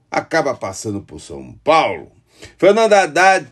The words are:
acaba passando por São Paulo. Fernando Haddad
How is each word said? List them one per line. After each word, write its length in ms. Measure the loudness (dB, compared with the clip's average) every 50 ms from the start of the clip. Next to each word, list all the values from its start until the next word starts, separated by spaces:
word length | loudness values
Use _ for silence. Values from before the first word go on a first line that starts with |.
| _ _
acaba 440 | -8 -8 -6 -2 -4 -2 -2 -2 -6
passando 480 | -6 -10 -12 -12 -10 -10 -10 -10 -10
por 180 | -12 -14 -20 -20
São 320 | -20 -18 -18 -18 -18 -20 -20 -6
Paulo. 500 | _ 2 2 2 2 0 -6 -8 -14 -20 _ _ _ _ _ _ -20 -20 _
Fernando 380 | _ 2 4 4 4 4 4 4
Haddad 520 | 4 2 2 0 2 4 4 2 2 -2 -8